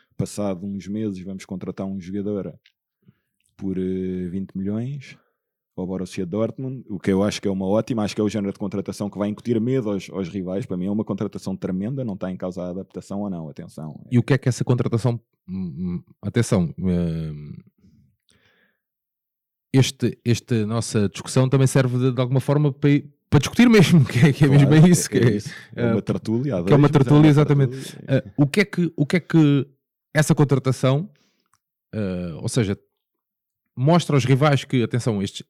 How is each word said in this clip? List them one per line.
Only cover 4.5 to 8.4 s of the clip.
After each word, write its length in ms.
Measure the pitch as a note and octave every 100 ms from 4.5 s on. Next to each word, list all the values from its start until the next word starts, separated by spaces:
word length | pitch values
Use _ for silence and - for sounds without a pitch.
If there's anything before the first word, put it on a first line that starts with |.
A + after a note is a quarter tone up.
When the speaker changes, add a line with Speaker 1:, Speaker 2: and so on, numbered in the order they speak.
| F#2+
Speaker 1:
milhões 600 | G2 G#2+ B2+ C#3+ - - _ _ _ _ _ -
ao 80 | F#2
Borussia 360 | F#2+ F#2 -
Dortmund, 600 | F2+ G2+ A2+ - C3 C3 -
o 120 | G2
que 100 | -
eu 140 | F#2+
acho 180 | G#2 -
que 60 | G2+
é 20 |
uma 160 | F#2+ F#2+
ótima, 380 | G#2+ - A#2
acho 100 | G#2
que 60 | -
é 40 |
o 40 | G#2
género 240 | G#2